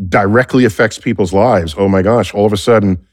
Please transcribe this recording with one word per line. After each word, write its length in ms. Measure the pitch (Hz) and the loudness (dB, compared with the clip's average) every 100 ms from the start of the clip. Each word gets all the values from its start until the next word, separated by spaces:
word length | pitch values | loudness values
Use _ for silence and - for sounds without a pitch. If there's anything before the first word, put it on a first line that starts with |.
| 95 | -4
directly 560 | 117 101 117 127 131 123 | -2 2 0 2 2 0
affects 320 | - 110 - | 0 -2 -2
people's 340 | 123 113 92 | -6 -4 -2
lives. 440 | 98 120 104 82 80 | 0 2 0 -2 -2
Oh 100 | 98 | 0
my 140 | 95 | 0
gosh, 320 | 95 120 101 | 2 0 -2
all 140 | 104 104 | -2 0
of 60 | |
a 40 | 101 | 0
sudden 400 | - 113 101 90 _ | 2 2 2 -4 _